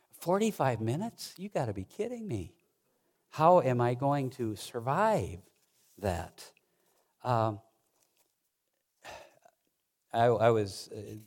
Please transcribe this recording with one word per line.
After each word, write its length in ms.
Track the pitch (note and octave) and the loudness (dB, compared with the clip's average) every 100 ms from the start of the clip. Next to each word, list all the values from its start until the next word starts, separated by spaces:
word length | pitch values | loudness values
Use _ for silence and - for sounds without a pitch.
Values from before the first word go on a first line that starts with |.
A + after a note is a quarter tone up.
| _ - | _ -8
forty-five 600 | - F#3+ A3 - C3+ A2 | -2 0 0 0 0 0
minutes? 540 | A2+ C3 A3+ - - - | -2 -2 -6 -10 -16 -14
You 100 | G3+ | -8
gotta 240 | F3 A#2+ | -4 -4
be 120 | G2 | -4
kidding 420 | F#2 - A3 B3 G#3+ | -8 -6 -6 -6 -6
me. 260 | G#2+ E2+ - _ _ _ _ _ _ _ | -6 -8 -14 _ _ _ _ _ _ _
How 300 | - D#3+ F3+ | 2 6 6
am 200 | C3 B2 | 6 2
I 140 | A#2+ | 2
going 360 | B2 C#3 C#3+ C3 | 0 0 0 -2
to 260 | - A2+ G2+ | -4 -6 -6
survive 840 | - A#2+ A#2 D#3 A3 G3 F2 F#2 - _ _ _ _ - | -8 -6 -2 0 2 2 -2 -8 -16 _ _ _ _ -6
that? 520 | G2+ E2+ E2+ - - _ _ _ _ _ _ _ | -2 -2 -6 -14 -20 _ _ _ _ _ _ _
Um, 380 | B2 A#2 A2 G#2 - _ _ _ _ _ _ _ _ _ _ _ _ _ - - - _ - _ _ _ _ _ _ | 0 2 2 -2 -12 _ _ _ _ _ _ _ _ _ _ _ _ _ -18 -18 -20 _ -20 _ _ _ _ _ _
I, 120 | A#2 | 4
I 260 | A#2+ A2 A2+ | 4 6 4
was, 380 | A2+ G2 - - | 4 2 -6 -14
uh, 60 | A2+ G#2 G#2+ | -14 -14 -16